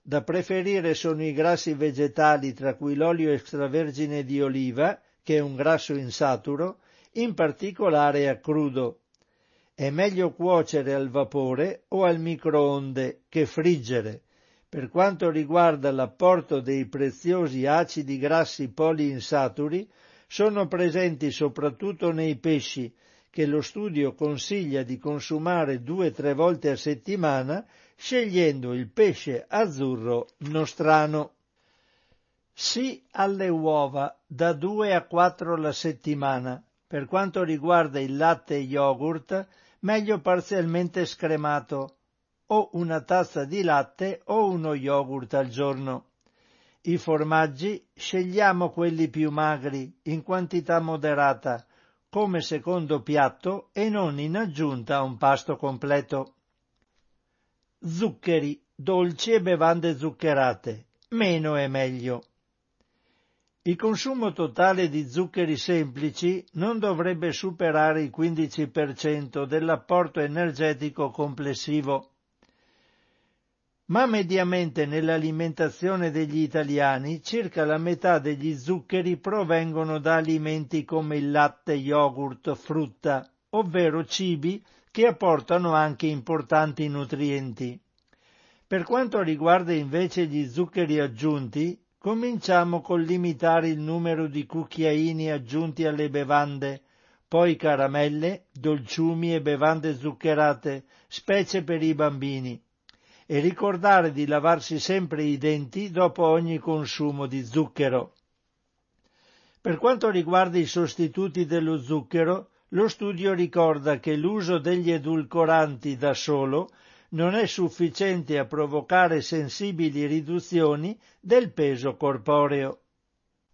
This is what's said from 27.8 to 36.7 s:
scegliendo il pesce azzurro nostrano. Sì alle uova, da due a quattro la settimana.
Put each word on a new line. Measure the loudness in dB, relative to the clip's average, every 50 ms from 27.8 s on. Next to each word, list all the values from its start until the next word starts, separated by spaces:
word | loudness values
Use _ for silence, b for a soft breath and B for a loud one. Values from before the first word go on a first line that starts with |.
| b b b
scegliendo | b -8 -2 0 0 0 2 2 4 4 4 2 0 -2 -4 -4
il | -4 -6 -4
pesce | 2 4 4 4 4 0 -4 -6 -6 -6 -4
azzurro | -2 0 0 0 0 -2 -2 -2 -2 -2 -2 -2 -2 -2 -2 -2 -4 _ -12
nostrano. | -8 -4 -2 -2 -2 -2 -2 0 4 6 6 6 6 4 0 -2 -4 -6 _ _ _ _ _ _ _ _ _ _ _ _ _ _ _ _ _ _ _ _ _ _ _ _ _
Sì | -8 -6 -4 -4 -2 -4 -4 -6 -8 _ _ -4
alle | -2 0 0 0 0 0 0
uova, | 0 0 2 2 2 2 2 0 -2 -2 -4 -4 -6 _ _
da | -10 -4 0 0 0 0
due | 0 -2 -4 -2 0 0 2 2
a | 0 0
quattro | 0 2 4 4 4 2 0 -6 -4 -2
la | -2 -2 -2 -4
settimana. | -4 -4 -4 -6 -4 -4 -4 -4 -2 0 -2 -2 -2 -4 -6 -8 -10 -12 _